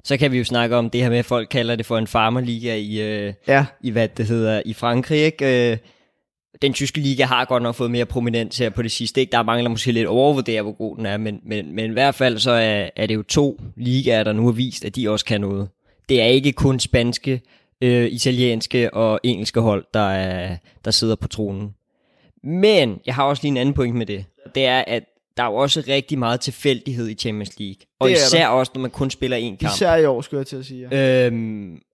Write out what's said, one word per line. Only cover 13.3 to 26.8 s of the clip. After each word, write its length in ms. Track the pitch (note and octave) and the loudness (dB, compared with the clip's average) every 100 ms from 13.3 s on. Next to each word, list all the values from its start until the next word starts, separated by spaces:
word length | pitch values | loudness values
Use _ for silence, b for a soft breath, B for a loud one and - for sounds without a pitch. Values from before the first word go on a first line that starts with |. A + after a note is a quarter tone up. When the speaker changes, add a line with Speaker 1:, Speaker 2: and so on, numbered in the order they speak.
| D3+ C#3+ - - - | 2 2 -2 -12 -6
Speaker 1:
ligaer, 480 | B2 B2+ C3 A2 | -2 0 2 2
der 80 | G#2+ | 2
nu 120 | G#2+ | 2
har 80 | A#2+ | 2
vist, 320 | A2+ B2+ - | 2 -2 -6
at 120 | G2+ B2+ | -8 -4
de 140 | A2 | -2
også 140 | G#2+ | -2
kan 160 | - G#2 | -2 -2
noget. 280 | G2 G2 G2+ _ _ _ - | -2 -4 -6 _ _ _ 0
Det 120 | B2+ | 2
er 40 | A2+ | 4
ikke 260 | C3 C#3 | 4 2
kun 280 | - C#3 C3 | 2 2 2
spanske, 600 | - B2+ A#2+ - C#3 B2+ b b b _ | 0 2 2 -2 -4 -6 b b b _
øh, 240 | B2+ B2 A#2 | 2 4 2
italienske 880 | A#2+ C3 B2 B2 A2+ - B2 A#2 | 0 0 2 2 0 -2 0 0
og 260 | G#2+ A2+ G#2+ | 2 0 2
engelske 380 | B2 G2 G#2+ A#2 | 0 -2 -2 0
hold, 240 | A2+ G2 - | 2 0 -2
der 140 | G#2+ G2+ | 0 0
er, 480 | F#2+ F#2+ F2+ F2+ F2 b b | 0 -2 -4 -6 -8 b b
der 60 | A2+ | -2
sidder 260 | - A2+ G#2+ | 0 0 -2
på 120 | - | -4
tronen. 420 | - G#2 G2 G2+ - _ _ _ _ _ _ | -6 -6 -6 -10 -14 _ _ _ _ _ _
Men 540 | C#3+ F3 G#3 G3 A#2+ F2+ - | -6 2 4 4 2 -2 -4
jeg 80 | |
har 100 | B2 | 0
også 180 | C#3 C#3+ | 0 0
lige 80 | D3 | -2
en 60 | C3 | 0
anden 180 | C3+ | 0
point 220 | C#3+ B2 A#2+ | 0 0 -2
med 100 | G#2 | -4
det. 180 | G2+ F#2+ _ A#2 | -6 -10 _ -8
Det 120 | C3+ C3 | 0 2
er, 180 | B2+ A2+ | 2 0
at 180 | A#2 - _ _ - | -4 -6 _ _ -4
der 60 | |
er 40 | A#2+ | -2
jo 80 | |
også 280 | G#2+ C#3 D#3+ C3 | 0 0 0 0
rigtig 300 | C#3 C3+ C#3+ | -2 -2 -2
meget 220 | A#2 B2 | 0 -2
tilfældighed 680 | - - D3 B2 | -4 -2 0 0